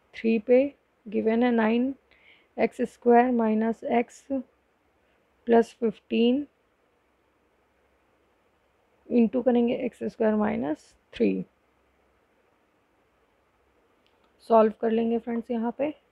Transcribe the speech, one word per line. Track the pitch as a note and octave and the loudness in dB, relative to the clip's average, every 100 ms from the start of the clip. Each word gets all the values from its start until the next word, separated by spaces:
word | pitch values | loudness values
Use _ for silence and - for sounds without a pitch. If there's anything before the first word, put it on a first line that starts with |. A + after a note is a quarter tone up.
| _ | _
थ्री | - A3+ A3+ | -6 -2 -2
पे। | - B3 C#4+ - _ _ G#3+ | 2 2 2 -4 _ _ -8
गिवन | A3 A3 A3+ | -4 -2 0
है | B3 | 2
नाइन | A#3 A3 A#3+ C4 - _ _ _ _ _ - | 2 2 0 -2 -6 _ _ _ _ _ -4
एक्स | A3 - | -4 -2
स्क्वायर | A#3+ - A#3+ A#3+ B3+ | -8 -2 4 4 4
माइनस | A#3 A3 A3 A3+ A3 | 0 0 0 -2 -4
एक्स | C#4 A#3+ A#3+ - - C4+ - _ _ _ _ _ _ _ _ _ - | -2 -2 -2 -8 -8 -8 -8 _ _ _ _ _ _ _ _ _ 2
प्लस | A#3 A3+ - | 2 2 -4
फिफ्टीन | A3+ - - A3+ A#3 C4+ C#4+ _ _ _ _ _ _ _ _ _ _ _ _ _ _ _ _ _ _ _ _ _ _ _ _ _ - | -6 -6 -4 0 2 0 -4 _ _ _ _ _ _ _ _ _ _ _ _ _ _ _ _ _ _ _ _ _ _ _ _ _ -2
into | A#3+ A3+ B3+ A#3+ | 0 0 0 0
करेंगे | A#3+ A#3 - | 2 0 -2
एक्स | B3+ - | -6 -8
स्क्वायर | A3+ - A3 G#3+ | -10 -2 -2 0
माइनस | G#3 A3+ C#4 D4+ _ _ _ | -2 -2 -6 -8 _ _ _
थ्री। | - G#3 F#3+ - _ _ _ _ _ _ _ _ _ _ _ _ _ _ _ _ _ _ _ _ _ _ _ _ _ _ _ _ _ - | -2 -2 -2 -8 _ _ _ _ _ _ _ _ _ _ _ _ _ _ _ _ _ _ _ _ _ _ _ _ _ _ _ _ _ 2
सॉल्व | A3+ G#3+ - | 4 4 0
कर | A3+ | -2
लेंगे | A3+ A#3 A#3 | -2 -2 -4
फ्रेंड्स | A#3+ A#3 - | -4 -8 -6
यहाँ | A3+ A#3 - | -6 -6 -6
पे। | D4+ - _ | -8 -8 _